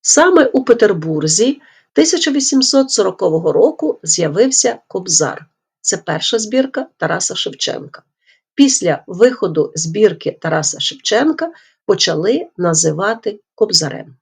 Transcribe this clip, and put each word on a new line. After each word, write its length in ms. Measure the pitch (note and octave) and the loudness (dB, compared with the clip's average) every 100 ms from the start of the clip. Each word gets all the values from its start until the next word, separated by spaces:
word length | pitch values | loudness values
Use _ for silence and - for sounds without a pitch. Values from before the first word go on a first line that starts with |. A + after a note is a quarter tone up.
Саме 440 | - - F4 F4 C4+ | 2 4 6 6 4
у 180 | C4+ | 0
Петербурзі 960 | C4 A#3 G#3 F3 D#3+ D3+ D#3 D#3+ B3 C#4+ _ _ _ | 2 4 4 2 -2 -2 -2 0 0 -2 _ _ _
тисяча 380 | - D#4+ F4 D#4 | 0 2 2 0
вісімсот 600 | C#4 C4+ C4+ B3+ C4+ C4+ | 0 0 0 2 2 2
сорокового 600 | - F#3+ F#3 F3+ D#3+ E3+ | 0 -2 0 -2 0 0
року 480 | - C#4+ D#4 - - | 4 2 2 -6 -4
з'явився 760 | D#3+ F3 D#3 D#3+ C4 C4 A#3+ A#3 _ | -4 -2 0 2 2 2 -2 -4 _
Кобзар. 580 | F#3+ F3+ D#3 C#3+ - - _ _ _ | -10 -2 -2 -2 -6 -18 _ _ _
Це 160 | - F3 | -6 -6
перша 420 | - D#3+ - A3+ | -4 -4 -2 -4
збірка 480 | G#3+ B3+ C4+ C4 - _ | 0 -2 -2 -4 -10 _
Тараса 380 | D#3+ E3 - F3 | -4 -4 -4 -6
Шевченка. 680 | - C3+ - - C#3+ - _ _ _ _ _ - | -8 -6 -6 -6 -12 -20 _ _ _ _ _ 2
Після 480 | C#4 - F3+ D3 - | 4 4 0 -2 -6
виходу 640 | F3+ B3 B3+ F#3 D#3 D3 D#3+ | 2 2 2 -2 0 -2 -4
збірки 560 | E3 F#3+ G#3+ E3+ E3+ - | -6 2 2 2 -8 -6
Тараса 380 | E3 D#3+ D#3 D3 | -4 -2 -4 -4
Шевченка 720 | - C#3 - G#3 D4+ - E4+ E4+ _ _ - | -8 -6 -2 0 0 -2 -8 -10 _ _ -2
почали 640 | F#3+ - D#3+ F#3+ C#4+ - - | 0 0 0 0 -2 -4 -4
називати 840 | F3 D#3+ D#3+ D#3 G3+ A3+ A3 G#3 _ _ | -2 0 0 -2 -4 -4 -8 -10 _ _
Кобзарем. 600 | G#3+ - D#3 - - - | 0 0 -2 -8 -16 -20